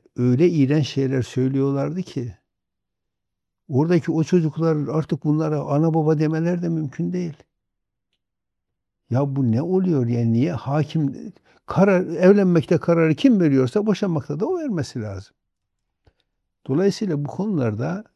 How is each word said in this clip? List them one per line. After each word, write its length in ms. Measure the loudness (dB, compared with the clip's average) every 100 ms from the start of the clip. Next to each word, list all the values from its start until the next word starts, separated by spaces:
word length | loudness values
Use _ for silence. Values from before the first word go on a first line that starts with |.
| _ -2
öyle 320 | 0 4 2
iğrenç 380 | 2 2 2 0
şeyler 360 | -2 -2 -2
söylüyorlardı 800 | -2 -2 -2 0 -2 -2 -4 -6
ki 320 | -8 -8 -10 -12 _ _ _ _ _ _ _ _ _ _ _ _ -4
oradaki 440 | -2 2 0 0
o 120 | -2
çocuklar 520 | 2 2 0 -2 -2 -2 -2
artık 360 | -4 -4 -4
bunlara 360 | -2 0 0 -4
ana 340 | -2 0 2
baba 240 | 2 2 0
demeler 440 | 0 0 -2 -2
de 60 | -2
mümkün 440 | -4 -6 -6 -6
değil. 240 | -6 -8 -12 _ _ _ _ _ _ _ _ _ _ _ _ _ _ _ _ -4
Ya 260 | -2 0 0
bu 160 | 0
ne 100 | 0
oluyor 440 | 0 0 0 0 0
ya? 180 | 0
Niye 280 | 2 2 0
hakim 800 | -2 -4 -2 -2 -2 -2 -4 -14 -18 _ _ -4
karar, 340 | 2 4 4
evlenmekte 800 | 0 4 6 6 6 2 2 0
kararı 360 | 2 2 2
kim 260 | 4 4 4
veriyorsa 460 | 4 4 2 0 0
boşanmakta 540 | 0 0 -2 -4 -6
da 60 | -4
o 120 | -4
vermesi 440 | -4 -4 -6 -8
lazım. 320 | -8 -10 -16 _ _ _ _ _ _ _ _ _ _ _ _ _ -4
Dolayısıyla 580 | 0 0 0 -2 -4
bu 40 | -4
konularda 760 | -6 -4 -2 -2 -2 -4 -8 -12